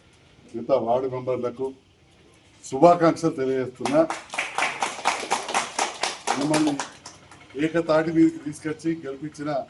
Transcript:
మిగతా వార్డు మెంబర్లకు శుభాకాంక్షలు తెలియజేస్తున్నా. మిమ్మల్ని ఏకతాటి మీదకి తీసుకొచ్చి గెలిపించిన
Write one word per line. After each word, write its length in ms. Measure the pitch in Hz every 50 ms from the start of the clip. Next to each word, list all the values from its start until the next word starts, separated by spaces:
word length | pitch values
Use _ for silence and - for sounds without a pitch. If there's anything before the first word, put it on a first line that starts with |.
| _ _ _ _ _ _ - - _ -
మిగతా 260 | - 113 113 - 135 123 113
వార్డు 220 | 117 123 131 135 131 127
మెంబర్లకు 540 | 131 127 127 127 117 120 120 117 123 131 135 135 - _ _ _ _ _ _ _ _ _ - _ _ _ _ _ _ - -
శుభాకాంక్షలు 680 | - 135 160 175 170 170 165 160 147 - 165 160 - 135
తెలియజేస్తున్నా. 640 | 131 131 131 131 127 127 - - - - 143 156 165 - - - - - - - - - - - - - - - - - - - - - - - - - - - - - - - - - - - - - - - - - - - - - -
మిమ్మల్ని 360 | 131 143 151 151 151 156 151 143 - - - - - - - - - - - - - - - - 135 156
ఏకతాటి 500 | 160 160 170 170 160 156 160 160 165 160
మీదకి 220 | 165 160 160 160 - -
తీసుకొచ్చి 460 | 151 151 - - 156 151 - - 165 165 160 131
గెలిపించిన 460 | 135 139 135 151 151 - 147 143 151 143 127 117 -